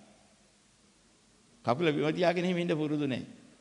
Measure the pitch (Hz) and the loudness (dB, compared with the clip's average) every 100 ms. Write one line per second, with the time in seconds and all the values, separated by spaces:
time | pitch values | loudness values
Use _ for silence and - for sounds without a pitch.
0 | - - - _ _ _ _ _ _ _ | -20 -20 -20 _ _ _ _ _ _ _
1 | _ _ _ _ _ - - 127 170 147 | _ _ _ _ _ -10 -2 0 2 2
2 | 151 160 175 175 180 175 175 156 151 151 | 0 2 2 2 0 0 0 0 0 0
3 | 139 120 - - - - | 0 -2 -6 -16 -20 -20